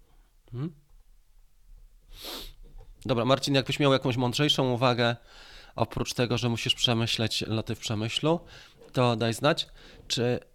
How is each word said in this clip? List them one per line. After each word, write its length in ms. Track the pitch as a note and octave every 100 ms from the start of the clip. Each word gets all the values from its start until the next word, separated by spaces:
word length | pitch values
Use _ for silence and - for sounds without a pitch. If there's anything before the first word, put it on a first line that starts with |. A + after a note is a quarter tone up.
| - - _ _ -
Hmm? 220 | A#2+ D#3+ - _ - - - - - - - - - - - - - - - - - - - - - G#2+
Dobra, 200 | A#2 A#2
Marcin, 300 | C#3 D3 C#3
jakbyś 240 | B2+ C3+
miał 140 | C#3+
jakąś 240 | C3 C3+ A#2+
mądrzejszą 560 | B2 A#2+ D3 - C3
uwagę, 420 | A#2+ B2+ A#2 A#2 A#2 - - - - - -
oprócz 380 | A2+ - B2
tego, 240 | - A#2+ A#2+
że 120 | A#2+
musisz 260 | A2+ - -
przemyśleć 640 | - A2+ A#2 - A2 -
loty 340 | - A2 - A2
w 40 |
Przemyślu, 600 | - G#2+ A2+ - D3+ E3+ - - - - -
to 220 | C3 B2 A2+
daj 180 | A2+
znać, 340 | A#2 C#3+ E3 - - - - -
czy 320 | - A#2+ B2 -